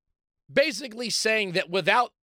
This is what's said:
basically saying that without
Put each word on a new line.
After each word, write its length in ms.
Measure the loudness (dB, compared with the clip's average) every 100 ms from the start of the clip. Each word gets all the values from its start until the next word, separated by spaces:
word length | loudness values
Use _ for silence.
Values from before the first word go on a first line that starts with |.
| _ _ _ _ -2
basically 580 | 0 0 -2 -10 -8 -6
saying 440 | -2 0 0 0
that 160 | -2 -2
without 420 | 0 2 2 2 _